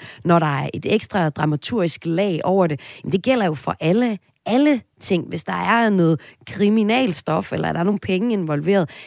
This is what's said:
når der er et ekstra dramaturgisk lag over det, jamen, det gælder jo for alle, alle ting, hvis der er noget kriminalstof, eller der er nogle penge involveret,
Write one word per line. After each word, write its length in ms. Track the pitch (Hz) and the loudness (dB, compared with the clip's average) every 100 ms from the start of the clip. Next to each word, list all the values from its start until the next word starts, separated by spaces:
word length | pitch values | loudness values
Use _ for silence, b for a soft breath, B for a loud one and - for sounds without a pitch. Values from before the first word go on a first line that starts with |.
| B B | B B
når 140 | 170 170 | 2 2
der 80 | 156 139 | 4 0
er 100 | - | -2
et 120 | - - | -4 0
ekstra 400 | 220 - 202 160 | 0 0 -2 -2
dramaturgisk 720 | 143 156 151 - 233 170 - 165 | 0 -2 -2 -2 -2 -2 -2 -4
lag 340 | 165 202 160 | 0 0 0
over 220 | - 196 175 | 0 2 2
det, 140 | 143 B B | -2 B B
jamen, 80 | - | -2
det 100 | 180 | -2
gælder 240 | 202 262 190 | 2 2 2
jo 80 | |
for 220 | 147 - - | -2 -6 -2
alle, 380 | 160 202 247 202 _ _ - | 2 2 2 -2 _ _ -2
alle 340 | 233 294 269 - - | 2 4 2 -2 -12
ting, 240 | - 180 - | -2 -2 -2
hvis 160 | 175 | -8
der 80 | - | -6
er 380 | 180 180 226 226 | -4 0 2 4
noget 300 | 196 165 160 B B - | 4 4 2 B B -14
kriminalstof, 1080 | - 202 220 208 240 254 160 - 160 190 | 0 2 2 2 2 0 -2 -2 -4 -2
eller 200 | - 165 | -4 -4
der 80 | 160 | -2
er 40 | |
nogle 140 | 175 202 | -2 -2
penge 340 | - 185 240 | -2 -2 0
involveret, 580 | 214 160 147 156 196 156 B | -2 -2 -2 0 2 0 B